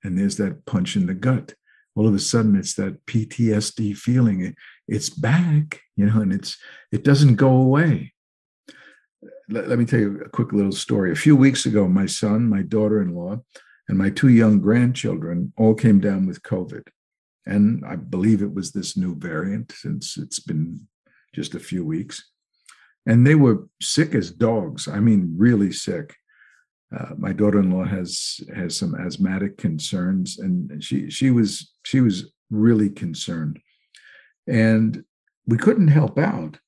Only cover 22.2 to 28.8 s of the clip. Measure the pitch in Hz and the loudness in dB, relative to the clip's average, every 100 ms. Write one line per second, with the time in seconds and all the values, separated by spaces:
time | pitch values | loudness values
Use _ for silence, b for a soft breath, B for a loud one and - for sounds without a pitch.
22.2 | _ _ _ _ b b b b - 117 | _ _ _ _ b b b b 2 6
23.2 | 131 156 131 104 - _ - - 160 120 | 6 8 6 4 -4 _ -4 -2 0 0
24.2 | 87 85 113 113 85 - - 101 113 104 | -4 -2 0 0 -4 -10 -10 0 2 2
25.2 | 87 82 113 113 101 - - 87 78 - | 0 2 2 4 0 -4 -8 -8 -10 -20
26.2 | _ b b b b _ _ - - 78 | _ b b b b _ _ -14 -12 -8
27.2 | 98 92 104 101 95 90 92 95 87 - | -6 0 2 2 2 0 -2 -4 -6 -8
28.2 | - - - - 87 - | -10 -12 -14 -10 -8 -6